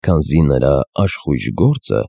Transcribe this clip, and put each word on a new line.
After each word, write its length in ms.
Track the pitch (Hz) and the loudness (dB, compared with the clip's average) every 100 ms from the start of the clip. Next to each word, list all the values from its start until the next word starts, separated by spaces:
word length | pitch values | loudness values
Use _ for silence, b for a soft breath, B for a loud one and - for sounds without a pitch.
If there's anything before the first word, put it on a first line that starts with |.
քանզի 360 | - 82 76 78 | 2 0 2 2
նրա 340 | 73 65 65 69 - | 2 2 2 0 -2
աշխույժ 500 | - 95 - - 67 55 | -2 -2 -2 -4 -4 -4
գործը 480 | 50 123 139 - 52 | -2 0 -2 -4 -4